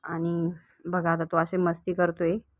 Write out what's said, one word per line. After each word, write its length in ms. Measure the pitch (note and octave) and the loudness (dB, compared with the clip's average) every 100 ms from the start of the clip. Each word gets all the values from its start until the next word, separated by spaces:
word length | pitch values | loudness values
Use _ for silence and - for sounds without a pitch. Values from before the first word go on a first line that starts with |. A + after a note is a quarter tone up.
आणि 480 | D#3 E3 E3+ E3+ E3 F3 _ _ E3+ | -8 -4 -2 0 -2 -4 _ _ -4
बघा, 260 | F3+ E3+ | 0 0
आता 120 | E3 | 0
तो 140 | E3 E3 | 0 0
अशी 200 | E3 F#3 | 0 2
मस्ती 360 | F3 E3 - | 0 0 -4
करतोय, 440 | F3+ F3 E3+ E3 G#3+ - _ | 0 0 2 0 0 -6 _